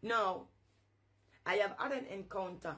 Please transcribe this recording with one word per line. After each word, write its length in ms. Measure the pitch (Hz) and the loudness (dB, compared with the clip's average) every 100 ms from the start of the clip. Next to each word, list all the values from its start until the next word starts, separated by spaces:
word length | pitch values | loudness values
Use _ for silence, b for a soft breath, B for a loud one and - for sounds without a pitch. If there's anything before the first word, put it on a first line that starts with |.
Now, 460 | 214 233 196 185 - _ _ _ _ _ _ _ _ b - | 2 4 4 0 -6 _ _ _ _ _ _ _ _ b 0
I 100 | 185 | 4
have 200 | 202 - | 2 2
had 140 | 269 | -2
an 160 | 269 - | -2 -4
encounter 680 | 196 190 202 185 180 170 | -8 -6 -4 -4 -6 -8